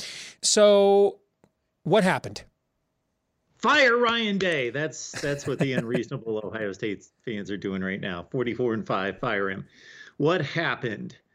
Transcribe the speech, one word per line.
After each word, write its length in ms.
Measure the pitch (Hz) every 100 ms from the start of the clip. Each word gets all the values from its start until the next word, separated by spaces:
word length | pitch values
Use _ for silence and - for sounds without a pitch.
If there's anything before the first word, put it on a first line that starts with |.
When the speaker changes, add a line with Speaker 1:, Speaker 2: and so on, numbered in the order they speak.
| - - - -
Speaker 1:
So, 800 | - 214 208 202 196 196 202 - _ _ _ _ _ _
what 200 | - 202
happened? 400 | 185 139 - - - _ _ _ _ _ _ _ _ _ _ _
Speaker 2:
Fire 400 | 220 294 262 233
Ryan 400 | 240 233 220 196
Day. 320 | 185 156 120
That's, 440 | 120 151 - - -
that's 280 | 147 143 147
what 100 | 127
the 160 | 139
unreasonable 680 | 127 117 123 110 135 113 110
<laughs> 20 |
Ohio 300 | 104 107 104
State 340 | 92 113 95 - _ -
fans 240 | 104 92
are 80 | 101
doing 240 | 101 95
right 180 | 95 98
now. 280 | 101 87 82
Forty-four 460 | 135 120 110 123 110
and 100 | 95
five, 340 | 110 95 95
fire 300 | 127 101 98
him. 160 | 95 - _ - - - -
What 240 | 143 180
happened? 760 | 143 165 156 123 123 104 123 - _